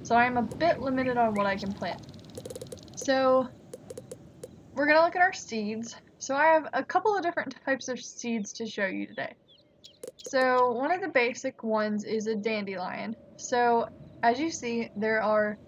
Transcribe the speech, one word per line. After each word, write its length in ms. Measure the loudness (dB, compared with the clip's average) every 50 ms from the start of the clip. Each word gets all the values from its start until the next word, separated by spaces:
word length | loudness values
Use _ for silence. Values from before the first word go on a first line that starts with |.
| -2
so 120 | 2 4
I 100 | 4 4
am 120 | 4 2 0
a 60 | -2
bit 360 | -2 -2 0 2 2 2 0
limited 380 | -2 -2 -2 0 0 0 2 2
on 160 | 2 2 2
what 140 | 0 0 0
I 80 | 0
can 180 | -2 -4 -6 -6
plant. 320 | -6 -6 -8 -8 -8 -12 -18 -20 -20 -20 -18 -18 -16 -16 -14 -14 -14 -14 -14 -14 -16 -16 -18 -14
So, 520 | -10 -2 0 2 4 4 6 6 4 4 0 -8 -18 -20 -20 -20 -20 -18 -18 -18 -18 -16 -16 -18 -18 -18 -20 -20 -20 -20 -20 -20 -20 -20 -12 -2
we're 100 | 0 4
gonna 160 | 6 6 6
look 140 | 6 6 4
at 80 | 4 2
our 100 | 2 2
seeds. 640 | -2 -10 -6 -6 -4 -4 -4 -6 -6 -8 -10 -12 -16 _ _ _ _
So 160 | -6 -4 0
I 120 | 4 6 6
have 200 | 6 6 4 2 -4
a 100 | -4 -4
couple 340 | _ 0 2 2 2 2 2
of 60 | 0
different 320 | 0 -2 -2 -6 -6 -10 -8 _
types 220 | -2 -2 -2 -2 -6
of 120 | -8 -8
seeds 540 | -8 -14 -14 -8 -4 -2 -2 -2 -4 -6 -8
to 140 | -8 -8 -8
show 180 | -4 -2 -2
you 220 | -2 -2 -4 -8 -8
today. 260 | -8 -8 -8 -8 -10 _ _ _ _ _ _ _ _ _ _ -20 _ _ -16 -16 -16 -16
So 540 | -14 -2 0 2 4 4 6 4 4 4
one 200 | 2 0 0 0
of 100 | 0 -2
the 60 | -2 0
basic 560 | 2 2 2 2 -2 -4 -6 -8 -8 -6 -4
ones 400 | -2 0 0 0 0 -2 -4 -4
is 240 | -4 -4 -4 -2 -2
a 80 | -4
dandelion. 800 | -2 -2 -2 -2 -2 -4 -6 -6 -6 -6 -6 -6 -6 -8 -8 -10 -12 -14 -20 -20 -14
So 500 | -8 -2 0 2 4 4 4 2 2 -2 -8 -18 -20 -20 -10 0
as 180 | 2 2 2 2
you 120 | -2 -4
see, 400 | -4 -6 -6 -4 -4 -4 -4 -6 -6
there 280 | -4 -2 0 0 0 2
are 340 | 2 2 2 2 0 -2 -8 -14